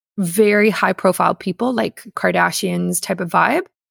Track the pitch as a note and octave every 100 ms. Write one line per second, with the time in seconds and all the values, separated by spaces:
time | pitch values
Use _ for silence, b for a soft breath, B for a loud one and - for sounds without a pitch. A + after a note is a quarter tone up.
0 | _ - F3 F3 G#3 G#3 G#3+ F3+ G3+ F#3+
1 | F#3+ - E3+ - F#3+ F3+ B3 A#3 - -
2 | - - F#3 F3+ F3 F3 F#3 F3 F3 F3+
3 | - F3+ F3 E3+ E3+ D#4 F#4+ _ _